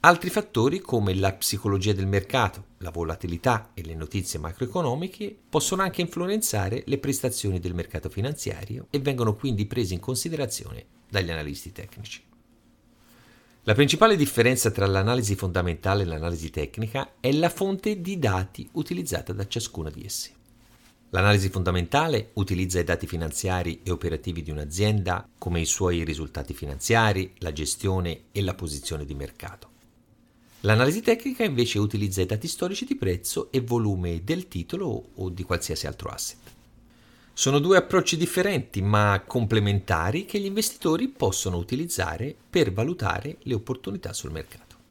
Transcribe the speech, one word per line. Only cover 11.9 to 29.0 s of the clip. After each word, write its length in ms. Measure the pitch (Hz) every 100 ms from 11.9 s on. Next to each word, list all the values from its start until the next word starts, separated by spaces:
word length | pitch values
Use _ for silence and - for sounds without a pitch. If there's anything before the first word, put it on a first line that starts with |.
| - 107 - _ _ _ _ _ _ _ _ _ - - - _ _
La 100 | -
principale 420 | 107 143 156 226 202
differenza 540 | 139 - 120 127 113
tra 160 | 101 98
l'analisi 500 | 95 101 123 107 98
fondamentale 680 | 92 90 87 80 90 98
e 20 | 92
l'analisi 460 | 78 82 85 80
tecnica 640 | - 73 - 110 135 - _
è 120 | 127
la 180 | 147 170
fonte 500 | 170 196 190 214 208
di 200 | 175 190
dati 500 | 127 92 95 - -
utilizzata 600 | - 143 175 160 82 -
da 140 | 98 98
ciascuna 420 | 117 113 - 78
di 160 | 76 101
esse. 260 | - - - _ _ _ - - _ _
L'analisi 400 | 92 98 104 95
fondamentale 800 | 92 90 90 87 143 160 127 -
utilizza 460 | - 95 90 92 90
i 60 | 85
dati 220 | 85 87
finanziari 720 | 85 80 - 95 92 87 -
e 60 | 95
operativi 540 | 87 85 78 - 82
di 80 | 78
un'azienda, 760 | 76 73 82 107 107 92 87 - _
come 220 | - 85
i 60 | 82
suoi 380 | - 92 87
risultati 500 | 80 76 76 - 69
finanziari, 800 | - 73 69 - 113 110 95 92 -
la 120 | 85
gestione 760 | 76 76 - 98 95 87 78 -
e 100 | 101
la 120 | 95
posizione 500 | 87 82 71 - 78